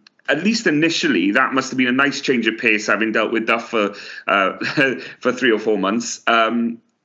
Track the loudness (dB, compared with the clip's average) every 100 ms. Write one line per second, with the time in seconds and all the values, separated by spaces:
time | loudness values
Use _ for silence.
0 | _ _ -2 0 0 0 2 2 2 2
1 | 0 2 2 2 2 0 -2 0 0 2
2 | 2 0 -2 0 0 0 0 0 0 0
3 | 0 0 0 -2 0 -2 0 -2 -2 -4
4 | -16 -12 0 2 2 -2 -4 0 0 0
5 | -8 -6 -4 0 2 2 2 0 0 -2
6 | -4 -6 0 2 2 0 -2 -6 _ _